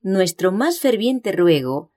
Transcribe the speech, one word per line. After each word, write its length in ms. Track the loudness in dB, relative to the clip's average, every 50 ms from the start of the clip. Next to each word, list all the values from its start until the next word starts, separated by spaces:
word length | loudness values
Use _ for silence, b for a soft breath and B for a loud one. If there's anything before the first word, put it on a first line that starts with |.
Nuestro 500 | -4 -2 0 0 0 0 -2 -2 -2 -2
más 280 | 0 0 -2 -2 -2 0
ferviente 520 | 0 0 0 0 0 -2 -2 -2 -4 -4
ruego 600 | 0 2 4 4 4 2 0 -4 -6 -6 -8 _ _